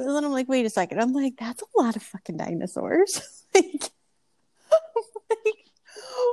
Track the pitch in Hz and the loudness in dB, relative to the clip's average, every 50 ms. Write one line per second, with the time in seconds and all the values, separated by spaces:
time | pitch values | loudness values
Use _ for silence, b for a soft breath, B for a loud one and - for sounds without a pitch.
0 | 254 269 285 294 294 294 277 254 262 254 269 254 240 220 - 208 180 170 - 202 | 0 0 0 0 0 0 -2 -2 0 2 2 2 2 2 0 0 0 0 0 0
1 | 233 247 254 285 277 262 254 - 226 233 254 - 427 - - 440 277 233 226 214 | 0 2 2 0 0 -2 -2 -4 -8 -8 -8 -10 -12 0 2 2 4 4 0 -2
2 | - - - 196 - - 170 156 - - 170 - - 185 - - - - - 330 | -8 -12 -16 -14 -10 -10 -8 -6 -6 -4 -4 -4 -6 -6 -6 -6 -2 2 4 4
3 | 392 403 - - - - - - - _ - 392 359 381 302 285 - - - _ | 4 4 2 -4 -8 -12 -18 -20 -4 _ 4 4 4 2 -2 -8 -8 -10 -12 _
4 | _ _ _ _ _ _ _ _ _ _ _ _ _ _ 622 640 640 640 - 466 | _ _ _ _ _ _ _ _ _ _ _ _ _ _ 2 2 2 -2 -6 -6
5 | 440 - - 427 - - 440 440 - 427 427 - _ _ _ _ B B B 427 | -6 -6 -12 -16 -6 -4 -4 -2 -2 -2 -4 -4 _ _ _ _ B B B -20
6 | 508 523 508 508 494 480 | -16 -10 -4 0 0 0